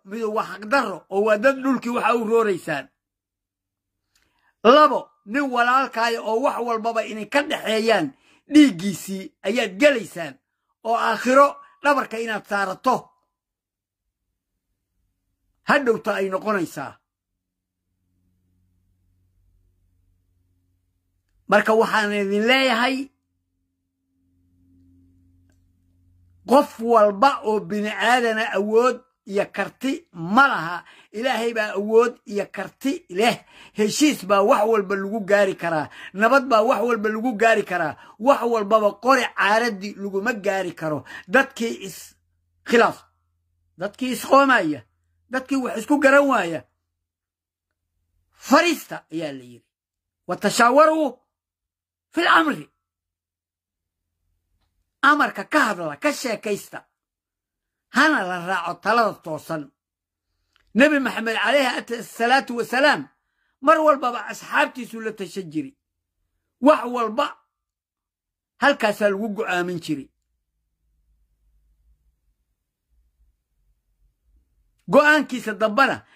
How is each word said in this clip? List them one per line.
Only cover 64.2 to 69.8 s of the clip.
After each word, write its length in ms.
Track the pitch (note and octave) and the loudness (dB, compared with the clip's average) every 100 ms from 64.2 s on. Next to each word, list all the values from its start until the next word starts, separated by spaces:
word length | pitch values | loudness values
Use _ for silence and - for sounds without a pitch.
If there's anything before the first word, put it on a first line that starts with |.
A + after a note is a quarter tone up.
| G#3 | -10
asxaabtiisu 720 | G#3 - B3+ C#4+ C4 G#3+ A3+ | -14 -4 -2 -2 -4 -14 -10
la 120 | A3 | -10
tashan 380 | G#3+ F3+ G3 E3+ | -10 -12 -12 -10
jiri. 240 | D3+ C3+ - _ _ _ _ _ _ _ _ | -10 -10 -16 _ _ _ _ _ _ _ _
Wax 220 | C4 D4+ | 2 2
walba 420 | B3 B3 A3 A3+ D4 - _ _ _ _ _ _ _ _ _ _ _ _ | 0 -4 -4 -2 -6 -8 _ _ _ _ _ _ _ _ _ _ _ _
halkaasaa 500 | C4 C#4+ G#3+ G#3 G#3 | 0 2 -2 0 -2
lagu 180 | G3 A3 | -2 -6
go'aamin 520 | G3+ F#3 F3+ F3 F3 | -6 -4 -4 -4 -8